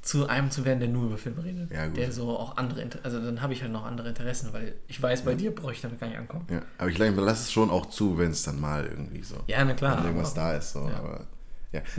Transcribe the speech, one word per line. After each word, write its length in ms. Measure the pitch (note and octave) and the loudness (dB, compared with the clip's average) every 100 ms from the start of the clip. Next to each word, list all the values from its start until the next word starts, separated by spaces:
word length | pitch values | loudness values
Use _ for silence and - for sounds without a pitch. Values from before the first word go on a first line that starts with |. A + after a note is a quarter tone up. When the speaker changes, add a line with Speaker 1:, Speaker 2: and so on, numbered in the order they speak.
Speaker 1:
zu 240 | - D3 C3 | 0 2 2
einem 220 | B2 C#3 | 2 2
zu 160 | C#3 C3 | 0 2
werden, 140 | B2+ | 2
der 80 | A#2+ | 2
nur 160 | B2 A#2+ | 2 2
über 120 | G#2 | 0
Filme 240 | - B2 | -4 -6
redet. 260 | E3+ F3+ F3 | -6 -6 -6
Speaker 2:
Ja, 160 | D#2+ D#2 | -2 -2
gut. 100 | F#2 | 0
Speaker 1:
Der 140 | B2 | -2
so 240 | B2 A#2+ A#2 | -2 -2 -2
auch 220 | A#2 - | -4 -2
andere 240 | B2+ B2 | -2 -2
Inter-, 200 | A#2 - | -6 -6
also 160 | C3 A#2+ | -6 -4
dann 180 | A#2 A#2+ | -4 -2
hab 80 | C3+ | -2
ich 100 | B2+ | -4
halt 100 | B2+ | -4
noch 140 | A2 A2+ | -6 -4
andere 240 | A#2+ A#2 | -6 -4
Interessen, 420 | A2+ A#2+ B2 A#2 | -2 0 0 0
weil 220 | G#2+ A2+ - - | 0 -2 -4 -6
ich 120 | - | -2
weiß, 220 | C3 B2 C3 | 0 2 2
bei 60 | |
Speaker 2:
Ja. 60 | C3 | 0
Speaker 1:
dir 140 | G#3 | 0
brauche 200 | G#3+ D3+ | -2 -6
ich 80 | A2+ | -6
damit 180 | A#2+ A#2 | -8 -6
gar 80 | A#2 | -8
nicht 100 | A2+ | -6
ankommen. 300 | A#2 E3 E3+ | -8 -8 -4
Speaker 2:
Ja, 140 | E2+ - - | -4 -4 -4
aber 100 | F2+ | -2
ich 60 | F2 | 4
glaub, 200 | A2 G2 | 6 6
lass 240 | G2 A2+ | 4 4
es 100 | A#2+ | 2
schon 180 | - A2 | 4 6
auch 160 | F2+ F2 | 4 0
zu, 320 | - G#2 E2+ | 0 2 4
wenn's 240 | E2+ D2+ | 2 2
dann 180 | - C#2+ | -2 -2
mal 240 | D2 D2+ D2 | 0 0 -2
irgendwie 340 | D2 C#2+ - | -4 -6 -8
so 140 | - - - | -8 -6 0
Speaker 1:
Ja, 180 | A2 | 4
na 100 | C3+ B2+ | 4 4
klar, 220 | C#3 B2+ | 4 4
Speaker 2:
wenn 80 | E2 | 2
irgendwas 260 | E2 D#2+ | 2 0
Speaker 1:
aber 80 | D#2+ | 2
Speaker 2:
da 140 | D#2+ D2+ | 2 2
ist, 140 | - | 0
so, 160 | C#2+ C#2 | 0 0
Speaker 1:
ja. 60 | D2 | 0
Speaker 2:
aber 300 | D#2 D#2 - - - - - | -2 -6 -8 -10 -8 -6 -4
ja. 100 | D#2 - | -4 -4